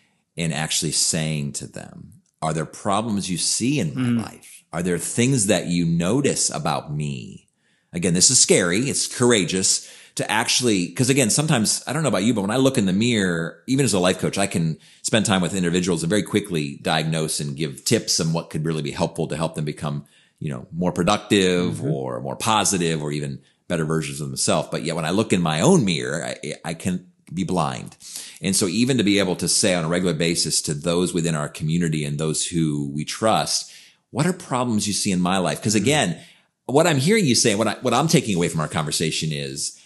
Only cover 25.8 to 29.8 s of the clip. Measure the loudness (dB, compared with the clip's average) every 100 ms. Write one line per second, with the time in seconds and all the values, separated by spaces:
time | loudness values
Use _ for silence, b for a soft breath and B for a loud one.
25.8 | 2 0 -2 -4 -6 -8 -10 -10 -10 -6
26.8 | -4 -4 -8 _ _ -6 -2 0 0 -4
27.8 | -12 -18 B B B B -2 0 0 2
28.8 | 2 2 4 2 2 0 0 2 2 2